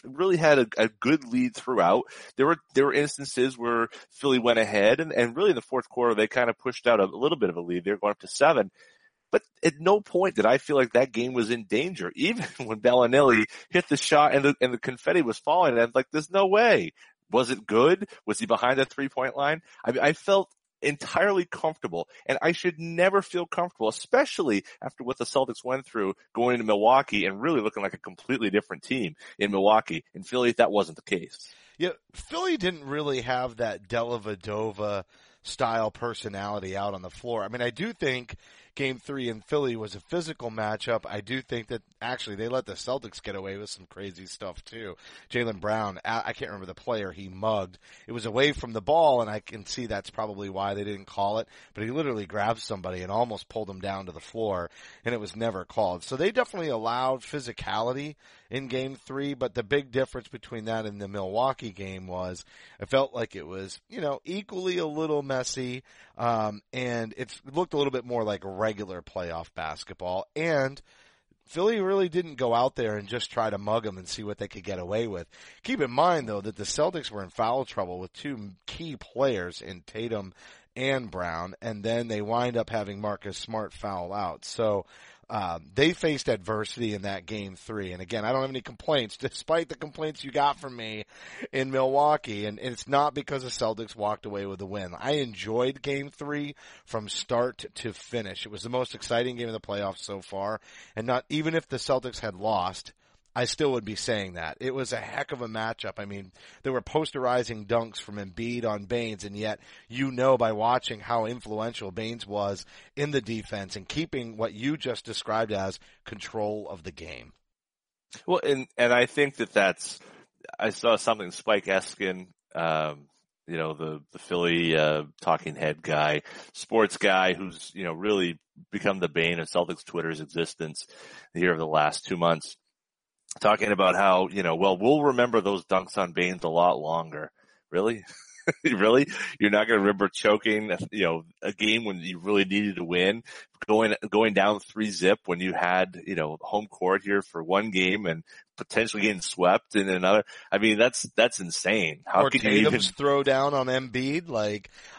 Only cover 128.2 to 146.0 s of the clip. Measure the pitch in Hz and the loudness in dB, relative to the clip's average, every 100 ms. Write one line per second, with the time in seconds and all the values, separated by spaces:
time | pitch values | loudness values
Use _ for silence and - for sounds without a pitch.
128.2 | 87 78 _ - - 101 101 95 85 82 | 0 -4 _ -20 -10 -4 -2 0 -2 0
129.2 | 82 85 78 87 85 82 - 85 80 78 | 0 0 -2 0 0 -4 -8 -6 -4 -6
130.2 | 71 85 82 - 78 - - - - - | -6 -4 -4 -4 -10 -10 -16 -20 -20 -20
131.2 | - 85 90 80 78 78 76 - - 90 | -10 0 2 2 2 4 2 0 -6 0
132.2 | 85 80 - - _ _ _ _ _ _ | 2 2 -2 -18 _ _ _ _ _ _
133.2 | - - 104 107 104 98 92 90 98 92 | -18 0 2 4 2 4 4 6 6 4
134.2 | 95 98 85 82 98 92 117 151 143 123 | 2 0 0 2 4 4 4 4 4 4
135.2 | 120 113 98 95 - 95 92 104 90 85 | 4 4 2 -2 0 0 0 -2 -2 0
136.2 | 90 90 82 85 87 71 78 82 82 76 | 0 0 0 6 6 4 0 -4 -4 -10
137.2 | 76 _ _ _ - 87 110 110 - - | -12 _ _ _ -4 0 0 0 -10 -20
138.2 | - - - - 160 101 107 131 143 - | -20 -6 -4 0 0 4 6 6 4 -2
139.2 | - - 104 104 110 110 101 98 98 - | -8 0 4 4 4 4 4 4 0 2
140.2 | 107 107 110 107 107 87 87 104 85 82 | 4 4 4 0 0 -4 -4 0 0 0
141.2 | 82 - 101 101 104 113 107 90 85 87 | -6 -8 -8 0 2 2 0 -6 -8 -6
142.2 | 95 101 92 101 104 95 85 90 92 117 | 2 4 4 2 0 -2 -2 2 2 2
143.2 | - - - - - 107 113 104 107 107 | -6 -20 -20 -6 4 4 6 2 2 4
144.2 | 113 98 101 104 - 110 107 85 92 104 | 6 6 4 2 -4 -4 -4 2 4 4
145.2 | - 87 92 85 87 92 92 87 | 0 -2 -2 0 2 2 2 -4